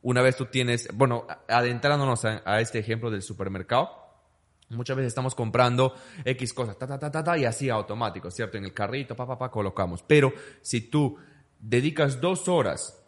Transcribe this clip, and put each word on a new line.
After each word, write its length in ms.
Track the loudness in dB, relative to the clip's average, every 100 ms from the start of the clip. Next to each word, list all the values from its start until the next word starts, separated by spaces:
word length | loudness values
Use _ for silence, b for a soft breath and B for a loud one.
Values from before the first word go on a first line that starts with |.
Una 220 | 0 4
vez 120 | 4 4
tú 100 | -4
tienes, 420 | -2 0 0 -2
bueno, 360 | 2 2 2 -4
a-, 120 | -14 _ 2
adentrándonos 680 | 2 0 2 2 2 2 0
a, 160 | -2
a 180 | 0 0
este 180 | 2 -2
ejemplo 320 | -4 -4 -2
del 100 | -6
supermercado, 720 | -8 -8 -6 -6 0 0 0 -4 -20 _ _ _ _ _ _
muchas 280 | -10 -6 -2
veces 120 | -2
estamos 260 | -2 -4 -2
comprando 580 | -2 4 4 6 2 B B B -4
X 260 | -4 -4
cosas, 280 | -4 -6 -6
ta, 80 | -10
ta, 100 | -8
ta, 140 | -6
ta, 120 | -4
ta, 140 | 0 2
y 80 | 0
así 240 | 0 -2
automático, 640 | -2 -2 -4 -4 -4 -12
¿cierto? 260 | -8 -8 -6
En 80 | -10
el 80 |
carrito, 420 | -4 -4 -4 -8 -8
pa, 120 | -8
pa, 100 | -6
pa, 140 | -6
colocamos. 500 | -2 -4 -2 -4 -4
Pero 320 | 4 6 6 B B B
si 180 | -4 -4
tú 360 | 0 2 2 B B B B _
dedicas 600 | 0 2 2 2 0 2
dos 280 | -2 -2 0
horas 520 | 2 2 -2 -8 -14